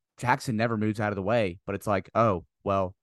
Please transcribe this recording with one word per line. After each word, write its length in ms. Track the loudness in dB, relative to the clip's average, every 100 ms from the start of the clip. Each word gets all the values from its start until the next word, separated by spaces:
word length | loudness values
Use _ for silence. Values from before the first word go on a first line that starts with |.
| _ -4
Jackson 380 | 0 0 0
never 220 | 0 0 0
moves 220 | -2 0
out 100 | -2
of 60 | -2
the 40 |
way, 380 | 0 0 0 -4
but 100 | -6
it's 120 | -4 0
like, 220 | -2 0
"Oh, 300 | 2 2 2 -4 _
well, 320 | -2 0 0 -6